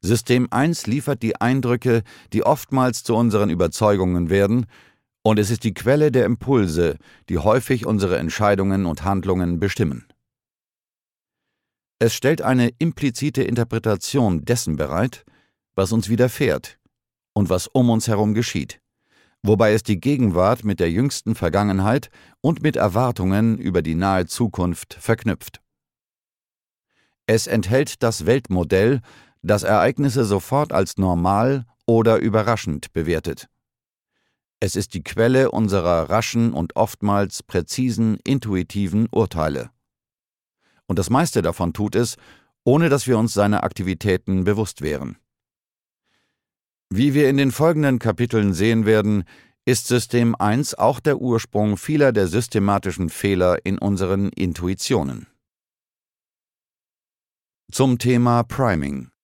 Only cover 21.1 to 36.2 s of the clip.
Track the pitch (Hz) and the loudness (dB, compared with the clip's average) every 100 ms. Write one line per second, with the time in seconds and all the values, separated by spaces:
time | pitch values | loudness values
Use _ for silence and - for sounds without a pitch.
21.1 | - - 110 90 92 104 95 98 131 - | -4 -6 -2 0 0 0 0 0 0 -4
22.1 | _ - _ - 165 156 - 101 95 127 | _ -20 _ -2 0 -2 0 0 0 -2
23.1 | 117 92 98 113 110 - 95 78 82 98 | 0 0 2 2 0 0 -2 0 -2 0
24.1 | 95 87 - 117 92 87 85 - - - | 0 -2 -2 -4 -2 -4 -4 -12 -12 -2
25.1 | 113 110 90 - - _ _ _ _ _ | -2 0 -4 -8 -20 _ _ _ _ _
26.1 | _ _ _ _ _ _ _ _ _ _ | _ _ _ _ _ _ _ _ _ _
27.1 | _ - 110 - 113 92 127 143 - 120 | _ 0 0 2 -2 0 0 0 -2 -2
28.1 | 113 78 131 - 92 85 95 110 135 - | 0 0 0 0 -2 0 2 2 0 -4
29.1 | - _ _ - 104 - 104 101 143 143 | -20 _ _ -2 0 2 2 2 2 -2
30.1 | 123 113 101 - 139 147 87 98 - 95 | 0 0 0 0 -2 0 -2 -2 -2 0
31.1 | 85 87 98 123 139 120 _ - 113 113 | 2 0 2 0 -2 -6 _ 2 2 4
32.1 | 110 - 107 104 110 - 73 - - 80 | 2 2 0 0 -2 -4 -8 -6 -6 -2
33.1 | 80 85 73 - _ _ _ _ _ _ | -2 -4 -10 -14 _ _ _ _ _ _
34.1 | _ _ _ _ _ 95 92 101 90 - | _ _ _ _ _ -6 -4 -6 -8 -8
35.1 | - 113 131 135 - 110 98 85 85 73 | 0 2 4 2 0 0 0 2 0 2
36.1 | 104 | -2